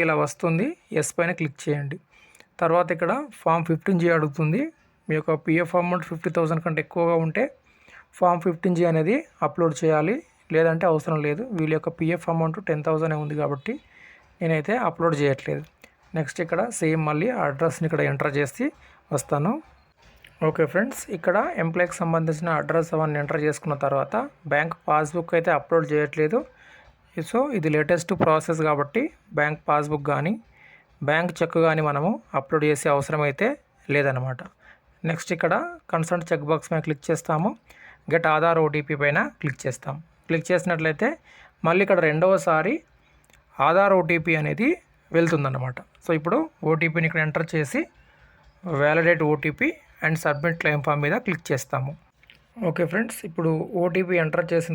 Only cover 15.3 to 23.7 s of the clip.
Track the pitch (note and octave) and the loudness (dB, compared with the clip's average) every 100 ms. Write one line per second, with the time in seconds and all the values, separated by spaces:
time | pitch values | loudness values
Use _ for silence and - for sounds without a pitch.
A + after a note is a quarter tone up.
15.3 | C3+ - D3 D#3 _ - _ _ E3 D#3 | 0 -4 -6 -8 _ -20 _ _ -6 -6
16.3 | - E3 F3 E3 - D#3+ D#3+ D3+ D3+ A3 | -4 -4 -2 -2 -2 0 0 0 0 -2
17.3 | A#3 D3+ C#3 E3 - D#3+ D3+ C#3+ C#3 D3+ | 0 -2 0 -2 0 -2 0 0 0 -2
18.3 | C#3 C#3 - C#4 - - _ - C#3 - | 0 -2 -2 -6 -6 -20 _ -6 -4 -2
19.3 | D3 E3 D4 - _ _ _ - - - | -2 0 -2 -6 _ _ _ -20 -20 -20
20.3 | - D#3 D#3 D#3 F3+ B3 - - F#3 F#3 | -4 -2 2 0 0 -2 -4 -8 -6 0
21.3 | F#3+ D4+ C#4+ E3 F3 F3 - E3+ E3 D#3+ | 0 0 -2 -2 0 -2 -2 -2 0 0
22.3 | D#3 E3+ D3+ D3 D#3+ E3 D#3 D#3 D3 D3 | -2 -2 -2 0 0 0 0 0 -2 -2
23.3 | D3+ D3+ C#3 D#3+ | -2 0 -2 -4